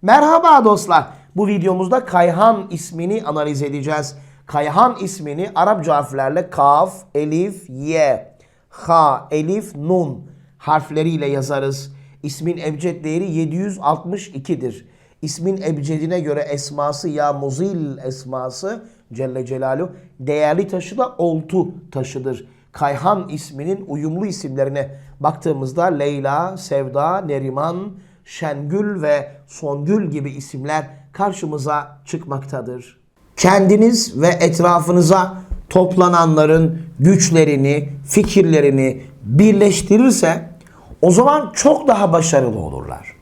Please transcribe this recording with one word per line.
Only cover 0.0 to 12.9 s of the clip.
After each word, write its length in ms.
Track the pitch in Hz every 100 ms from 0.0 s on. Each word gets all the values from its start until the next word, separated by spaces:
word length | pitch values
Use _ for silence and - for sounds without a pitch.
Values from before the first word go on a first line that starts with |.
| 180
Merhaba 580 | 262 294 330 339 294 220
dostlar. 420 | 202 - 165 - - _ 180
Bu 120 | 202
videomuzda 580 | 202 175 185 185 254 254
Kayhan 640 | 180 175 170 220 214 190
ismini 520 | 170 - 165 175 196
analiz 400 | 139 151 151 139
edeceğiz. 520 | 143 143 139 151 143 - - _ _
Kayhan 520 | 147 147 160 170 -
ismini 480 | 185 - 151 147 196 190
Arapça 400 | 185 208 156 147
harflerle 540 | 131 135 135 156 175
Kaf, 440 | - 143 147 185 - - 143
Elif, 540 | 151 156 190 185 -
Ye, 640 | 127 143 160 147 117 - _ _ _ _
Ha, 580 | - - 165 151 131 -
Elif, 440 | 151 156 202 214 147
Nun 560 | 151 185 156 127 - - _ _
harfleriyle 680 | - 156 - 151 160 160 143
yazarız. 680 | 139 135 139 135 135 - - - _
İsmin 340 | 147 - 160 170
ebced 460 | 151 147 175